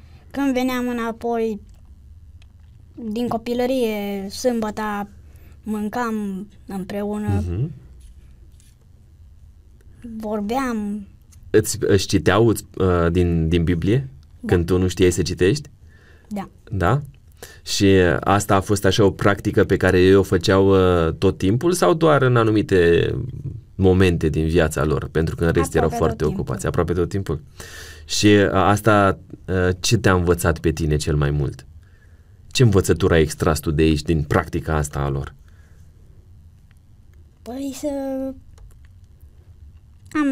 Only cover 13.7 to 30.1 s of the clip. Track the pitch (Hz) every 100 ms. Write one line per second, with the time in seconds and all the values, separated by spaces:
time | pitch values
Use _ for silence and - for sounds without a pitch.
13.7 | 87 85 120 135 - - - 233 95 85
14.7 | 92 92 - 90 90 85 87 90 117 -
15.7 | - - - - - - 202 185 _ -
16.7 | 101 87 135 - - - - - - -
17.7 | - 98 95 87 71 - 101 - 98 92
18.7 | 101 98 95 101 - 107 101 104 107 95
19.7 | 95 92 92 92 98 92 95 95 98 95
20.7 | 98 92 87 80 82 95 87 92 117 170
21.7 | 180 180 170 160 147 127 123 113 107 -
22.7 | 95 85 85 78 - - - - - -
23.7 | - 92 92 95 85 80 78 80 82 78
24.7 | 73 76 76 - 80 80 - 82 82 82
25.7 | 82 80 78 80 73 76 - - - -
26.7 | - 87 87 85 98 98 76 - - -
27.7 | - - - - - 104 104 98 92 92
28.7 | 104 113 104 98 92 - - - 92 90
29.7 | 90 - 117 -